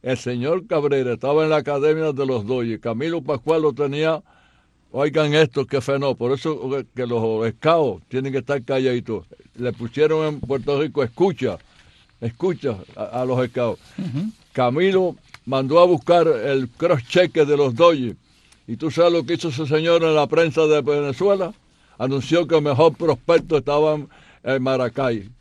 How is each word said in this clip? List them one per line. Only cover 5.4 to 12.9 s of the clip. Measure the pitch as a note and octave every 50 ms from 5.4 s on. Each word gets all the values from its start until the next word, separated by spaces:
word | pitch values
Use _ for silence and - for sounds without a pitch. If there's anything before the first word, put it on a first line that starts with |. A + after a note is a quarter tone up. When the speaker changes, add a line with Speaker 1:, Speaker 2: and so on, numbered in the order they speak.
| D#3+ B2+ - D3 B2+
Speaker 1:
qué | - - C3+
fenómeno. | A#2+ - C#3 C#3 C#3 C#3 B2+
Por | - B2 B2
eso | C3+ C3+ - D#3+ D#3 - A#2+ C3
que, | C3+ C#3 A2 _ _
que | B2+ B2
los | A#2 A#2+ A#2 A2 A2+ A2 G#2+ A2+ A2+ A2
scouts | _ - D#3 E3+ E3 D3+ B2 F#2 F2 _
tienen | _ B2+ C3 C3 C#3
que | C3+
estar | C3+ A#2+ - C#3+ C#3 A#2
calladitos. | - C3+ C3 C3 C3 B2 B2 - - A2 F#2 E2 _ - - - _ _
Le | G#2+ B2 B2 -
pusieron | G#2+ A#2+ A2+ - C#3+ D3+ D3+ D#3+ D#3 D#3
en | D3+ D3+ C3+
Puerto | - A#2+ C#3 C3+ A#2 C#3+ C#3+ C#3
Rico, | D#3 C#3+ - C#3+ C3
"Escucha, | A#2 - - F3+ G3 D#3+ - B2+ A#2 F2+ - _ _ _ _ _ _ _ _ _ _ _ _
escucha", | A#2 A2+ A2+ _ E3+ F#3+ F3 C3 - C3+ G#2+ F#2+ - -